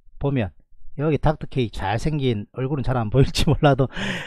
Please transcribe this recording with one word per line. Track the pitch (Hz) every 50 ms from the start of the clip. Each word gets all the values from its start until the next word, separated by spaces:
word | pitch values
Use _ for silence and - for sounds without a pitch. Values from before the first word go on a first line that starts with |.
| - - - -
보면 | - 139 143 131 107 90 - - - _ - - - - - -
여기 | 139 160 151 -
닥터케이 | - 147 156 - - 104 - 139 123 104
잘생긴 | - - - 95 104 110 - 160 151 151 135 127 117 104 101 - -
얼굴은 | - 131 131 151 147 117
잘 | - 127
안 | 123 113 107
보일지 | 101 131 135 - - - - -
몰라도 | 135 - - 143 139 123 135 127 - - 196 202 - - -